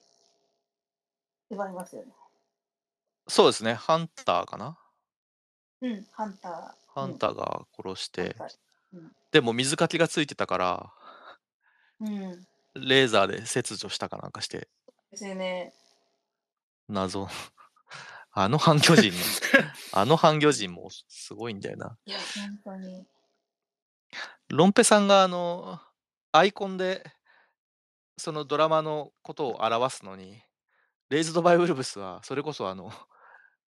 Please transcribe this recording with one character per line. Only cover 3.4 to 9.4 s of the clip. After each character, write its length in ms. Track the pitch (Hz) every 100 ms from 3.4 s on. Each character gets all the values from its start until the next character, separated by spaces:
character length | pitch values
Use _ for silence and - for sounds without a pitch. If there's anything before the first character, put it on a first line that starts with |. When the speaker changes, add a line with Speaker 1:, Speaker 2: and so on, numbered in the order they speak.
Speaker 2:
う 20 | 165
で 40 |
す 120 | -
ね、 100 | 113
ハ 220 | 117 - 165
ン 120 | 165
タ 340 | - - 87
ー 20 | -
か 100 | -
な？ 200 | 120 170 _ _ _ _ _ _ _ _ _ _
Speaker 1:
う 60 | 254
ん、 180 | 202 214
ハ 140 | - 214
ン 80 | 190
タ 100 | 185
ー。 260 | 165 - - _
Speaker 2:
ハ 120 | 139 139
ン 120 | 151
タ 100 | -
ー 60 |
が 320 | - - 50 - -
殺 200 | 95 92
し 120 | -
て、 140 | -
Speaker 1:
う 20 |
ん。 40 | 92
ハ 40 |
ン 40 | -
タ 80 |
ー。 40 | - - _ _ _
う 20 | 180
ん。 180 | 160 _ _
Speaker 2:
で 80 |
も 120 | 156